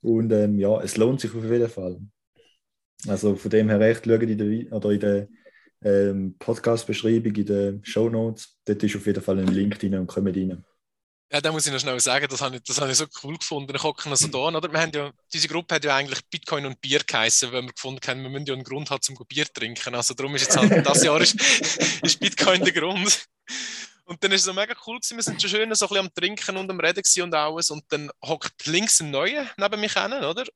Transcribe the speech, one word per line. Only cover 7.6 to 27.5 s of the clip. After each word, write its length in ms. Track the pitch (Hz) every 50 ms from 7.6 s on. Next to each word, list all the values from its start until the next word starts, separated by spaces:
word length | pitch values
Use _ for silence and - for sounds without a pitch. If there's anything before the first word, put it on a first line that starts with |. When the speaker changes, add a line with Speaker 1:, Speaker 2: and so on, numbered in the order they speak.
| 101 101 98 101 -
Speaker 1:
Shownotes, 760 | - - 110 113 113 113 113 113 113 107 - - - _ _ _
dort 180 | - 104 101
ist 140 | - 104 -
auf 100 | 101 101
jeden 160 | 104 98 95
Fall 160 | - - 95 98
ein 100 | 95 92
Link 300 | 92 95 98 104 101 -
drin 160 | - 98 98
und 120 | 95 92
kommt 300 | 90 - - 101 101 90
rein. 280 | 95 95 92 90 87 - _ _ _ _ _ _ _ _ _ _ _ _ _
Speaker 2:
Ja, 120 | - 147
da 100 | 143 160
muss 140 | 160 156 151
ich 60 | 151
noch 60 | 139 131
schnell 220 | 131 143 127 123
sagen, 260 | 120 131 123 139 147 147
das 100 | 135 127
habe 160 | 143 131 127
ich, 60 | 123
das 180 | _ - 131 -
habe 100 | 147 135
ich 60 | 131
so 80 | 110 156 147 - -
cool 140 | - 139 156
gefunden. 400 | 160 - - 160 143 139 135 135
Ich 60 | 139
hocke 260 | - 156 139 - - 151
noch 80 | 139
so 120 | 127 - 156
da, 100 | 139 131
oder? 340 | 131 160 165 156 156 175
Wir 80 | 151 156
haben 120 | 165 160
ja, 200 | 151 147 143 143 - _ _ _
diese 160 | - 160 151
Gruppe 280 | 156 156 170 170 - 165
hat 100 | 156 143
ja 100 | 151 139
eigentlich 320 | 135 139 139 131 - - _
Bitcoin 340 | - 165 - - 165 147 143
und 160 | 135 131 _
Bier 200 | - 135 135 147 -
geheissen, 460 | - - 120 110 117 113 - - 123
weil 100 | 120 127
wir 100 | 123 123
gefunden 280 | - - - 131 135 131 -
haben, 160 | - 127 131
wir 80 | 131 131
müssen 160 | 135 139 147
ja 80 | 139 135
einen 100 | 131 127
Grund 260 | - 127 143 151 -
haben, 120 | 143 139
zum 120 | - - 135 - 120 _
Bier 160 | - 147 151
trinken. 500 | - _ - 113 110 120 - - 123 120
Also 200 | 120 117 - 131
darum 200 | - 131 139 143
ist 60 | 135
jetzt 140 | 127 - -
halt, 160 | 143 127 - - 165
das 200 | 143 139 143 -
Jahr 180 | - 160 147 160
ist, 140 | 175 175 -
<laughs> 680 | 214 - - - - - - - - - - - -
ist 160 | - 170 - -
Bitcoin 440 | - 196 - - - 190 185 180
der 100 | 185 180
Grund. 560 | 170 170 151 175 190 196 185 208 196 - - _ _ _ _ - - - - - - - - - _ _ _
Und 180 | 180 175 165 -
dann 80 | 190
ist 80 | 190 190
es 60 | 190
so 80 | 190 185
mega 200 | 185 208 214 240 - -
cool 100 | 220 226
gewesen, 220 | 254 - - 233 233
wir 40 |
sind 160 | 226 - 214 170
schon 120 | - 196
schön 240 | 185 214 220 226 220
so 100 | 208 208
ein 40 | 185
bisschen 160 | 202 196 190
am 80 | 180 _
Trinken 420 | - 170 185 214 208 - - 196
und 140 | 190 190 190
am 100 | 190 175
Reden 220 | 151 165 175 196
gewesen 220 | 190 - - 185 175
und 100 | 175 165
alles. 360 | 156 151 151